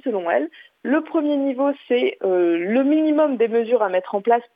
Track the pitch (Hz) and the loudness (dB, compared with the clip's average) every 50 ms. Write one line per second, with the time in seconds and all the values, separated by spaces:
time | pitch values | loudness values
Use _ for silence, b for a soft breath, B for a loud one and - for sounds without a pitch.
0 | - 269 220 190 175 165 185 240 294 339 B B B B _ _ - 233 262 311 | -4 -4 -4 -4 -2 -2 0 0 -2 -4 B B B B _ _ -4 -2 -2 -2
1 | 311 - - 330 294 294 294 285 277 277 262 240 277 285 277 277 - - 247 247 | -2 -2 -2 -2 0 0 0 0 -2 -2 -2 0 -2 -2 -2 -4 -4 -2 0 0
2 | 254 254 - - - 190 185 180 175 170 170 165 175 190 220 254 269 277 302 311 | 0 0 -2 -2 -2 0 2 2 2 2 0 0 0 0 0 0 2 2 2 2
3 | 311 311 302 302 311 302 269 214 226 226 220 233 233 220 240 240 214 190 185 185 | 2 2 2 2 2 0 0 0 0 0 0 0 0 0 0 0 0 0 0 -2
4 | 185 - - 202 196 - 233 240 233 - _ | -2 -2 -6 -2 0 2 2 0 0 -4 _